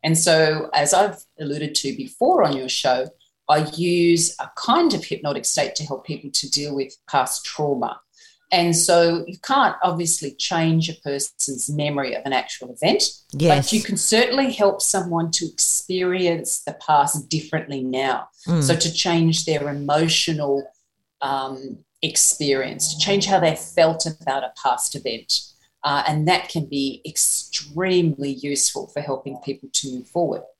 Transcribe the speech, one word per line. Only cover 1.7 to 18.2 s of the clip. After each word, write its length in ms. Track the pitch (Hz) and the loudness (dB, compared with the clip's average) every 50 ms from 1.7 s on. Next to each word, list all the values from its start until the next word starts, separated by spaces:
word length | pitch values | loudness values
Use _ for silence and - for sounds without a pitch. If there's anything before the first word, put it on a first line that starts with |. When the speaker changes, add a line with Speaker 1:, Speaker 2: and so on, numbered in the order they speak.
| 151 | -4
Speaker 1:
to 200 | - - 139 120 | -4 -4 -4 -6
before 460 | 113 131 127 - - 233 285 370 330 208 | -6 -10 -12 -4 0 2 2 4 4 4
on 140 | 156 143 | 2 0
your 120 | 135 131 127 | -2 -4 -6
show, 400 | - - - 135 127 123 131 127 _ _ _ _ _ _ _ - | -6 -2 0 0 0 0 0 -6 _ _ _ _ _ _ _ 2
I 100 | 151 151 156 151 - | 2 2 2 0 -2
use 580 | 160 175 175 175 175 170 170 170 170 165 - - - | -2 0 2 2 4 6 6 6 4 2 0 -2 -6
a 100 | - - - | -12 -12 -10
kind 360 | - - - 247 330 349 320 233 | -10 0 2 4 4 4 2 2
of 120 | 170 - | 0 -4
hypnotic 400 | - 226 - - 147 143 160 160 | -6 -8 -6 -4 -4 -4 -4 -4
state 320 | - - - 147 - - | -2 -2 -2 -2 -2 -4
to 80 | - 156 | -8 -8
help 200 | 147 - 131 - | -6 -8 -10 -8
people 260 | - 151 - - 139 - | -10 -10 -10 -10 -4 -4
to 180 | - - 139 | -4 -4 -2
deal 240 | - 143 147 147 143 | -4 -4 -4 -4 -4
with 220 | 139 135 131 - _ _ - | -4 -6 -6 -8 _ _ -2
past 360 | - 131 127 123 - - - | 0 0 0 0 -2 -6 -8
trauma. 560 | - - - 151 147 143 127 117 - - - _ _ _ _ - - _ _ _ _ | -10 -6 -4 0 0 0 0 -2 -6 -6 -10 _ _ _ _ -20 -20 _ _ _ _
And 260 | - 180 170 175 165 | 2 2 4 4 4
so 480 | 160 - - 175 170 170 170 170 170 160 | 2 4 6 6 6 6 6 4 0 -4
you 120 | 170 185 - | -8 -12 -14
can't 380 | - - 269 277 254 202 - - - | -4 0 2 4 4 2 2 0 0
obviously 500 | 180 175 165 175 165 - - - 143 139 | 0 0 0 -2 -2 -2 -2 -4 -8 -6
change 560 | _ - - 180 165 165 165 160 165 160 165 | _ -6 -2 0 2 2 4 4 2 2 0
a 60 | 160 | -4
person's 760 | - _ 147 139 139 139 - _ _ - - 139 123 - - | -8 _ -6 -4 -4 -4 -6 _ _ -6 -6 -4 -6 -6 -4
memory 440 | 147 147 147 147 147 143 135 127 117 | -4 -2 -2 -2 -2 -2 -2 -2 -4
of 80 | - - | -6 -4
an 60 | 135 131 | -2 -2
actual 400 | 127 - - - - 127 123 123 | -2 -2 -4 -10 -14 -14 -16 -10
event, 300 | - - - 277 415 - - - - _ _ - | -2 0 2 2 2 0 -2 -4 -8 _ _ -4
Speaker 2:
Yes. 380 | 139 151 170 151 143 139 - | 0 4 4 4 4 4 2
Speaker 1:
but 20 | 220 | 0
you 100 | 220 - | 0 0
can 140 | - - | 0 -4
certainly 560 | - - - 220 220 247 254 247 269 269 254 220 | -2 0 2 4 4 2 2 2 0 0 0 0
help 300 | - 208 196 196 - - | 2 2 2 2 2 -2
someone 480 | - - 190 175 175 170 165 165 165 160 | -2 0 0 -2 0 -2 -2 -2 0 -2
to 140 | - 170 | -4 -4
experience 1120 | 160 - - - - - - - - 185 185 180 180 180 185 185 175 165 160 - - - - | -4 -4 -2 -2 0 0 -2 -2 -4 -2 0 0 0 0 2 2 0 0 0 -2 -6 -6 -6
the 140 | - - 151 | -6 -10 -12
past 540 | - - - 156 143 143 - - 156 143 - | -10 0 2 4 4 4 4 0 -4 -4 -4
differently 540 | - 156 156 - - 156 151 - 143 135 127 | -4 -4 -4 -2 -6 -6 -4 -4 -8 -6 -4
now. 460 | 131 127 127 135 135 127 - | -4 -2 -2 0 0 -2 -2